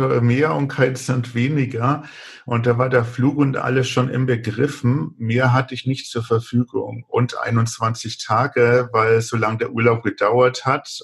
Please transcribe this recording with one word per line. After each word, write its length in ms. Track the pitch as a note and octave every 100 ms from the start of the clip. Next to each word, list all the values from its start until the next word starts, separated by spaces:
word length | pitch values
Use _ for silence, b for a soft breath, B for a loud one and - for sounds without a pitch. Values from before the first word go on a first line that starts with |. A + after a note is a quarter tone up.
| C3 B2
mehr 320 | A#2 B2+ D#3
und 140 | D#3 C#3
kein 280 | - C3 B2+
Cent 380 | - B2+ A#2+
weniger. 720 | A#2+ C3 D3+ A#2 A2+ B2 D3+ B B B B -
Und 220 | A#2 A#2+
da 100 | A#2
war 120 | B2+
der 160 | B2+ A#2
Flug 320 | - C3+ C#3+
und 200 | C#3 C3+
alles 320 | B2 C3 B2
schon 200 | B2+ B2
im 180 | B2 C3
Begriffen. 880 | A2+ A#2 A2+ C#3+ - A#2+ C#3+ D#3 -
Mehr 340 | A2+ A#2+ B2+
hatte 220 | B2+ B2+
ich 140 | B2 C3
nicht 240 | C3 -
zur 120 | A#2
Verfügung. 800 | A2+ A2+ - A#2+ A#2+ A2 G#2+ A#2 -
Und 320 | A2+ B2 -
einundzwanzig 840 | G#2 A#2 A#2 - A2+ A2+ A2+ -
Tage, 640 | - A2 C#3 B2+ A#2+ B2 A#2+
weil 300 | A2+ A2 A2+
so 140 | A2+ A2+
lange 220 | A2 A2+
der 140 | A#2
Urlaub 320 | A#2 A#2+ A2+
gedauert 640 | A2 - G2+ B2 B2+ B2+ C3
hat 320 | D3 - -